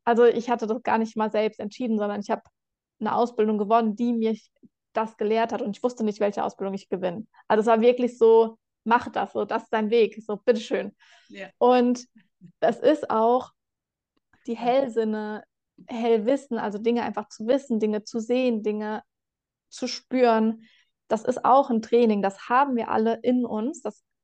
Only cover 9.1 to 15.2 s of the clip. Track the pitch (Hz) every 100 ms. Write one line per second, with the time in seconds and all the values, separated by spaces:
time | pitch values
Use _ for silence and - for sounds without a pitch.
9.1 | - 202 220 208 226 - 220 214 233 214
10.1 | 220 - 202 - 220 - 190 202 - _
11.1 | _ _ 202 190 _ 247 247 247 247 -
12.1 | _ _ _ 180 _ - - - 302 -
13.1 | 220 226 247 - _ _ _ _ _ _
14.1 | _ _ _ - 226 240 262 269 226 220
15.1 | 214